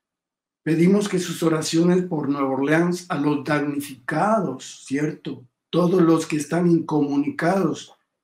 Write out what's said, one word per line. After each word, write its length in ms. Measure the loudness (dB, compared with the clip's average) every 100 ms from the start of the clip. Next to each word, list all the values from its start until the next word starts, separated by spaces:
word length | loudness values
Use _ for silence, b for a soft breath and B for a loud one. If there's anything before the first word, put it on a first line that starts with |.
| _ _ _ _ _ _
Pedimos 460 | -2 2 4 4 2
que 100 | -2
sus 240 | -4 -2
oraciones 600 | 0 0 0 2 4 2
por 260 | 0 -4 -2
Nueva 200 | -2 -2
Orleans, 560 | -2 0 2 0 -2 -6
a 80 | -4
los 260 | -2 -2
damnificados, 1400 | -2 -2 -2 -4 -8 -12 -6 -2 0 0 -2 -6 -14 -18 -6
¿cierto? 580 | -4 -4 -6 -12 -12 -16 _ _
Todos 320 | 0 2 4
los 240 | 4 4 2
que 120 | -4
están 340 | -2 0 2
incomunicados 1200 | 2 2 0 0 0 -2 -2 0 0 0 -2 -12 _ _ _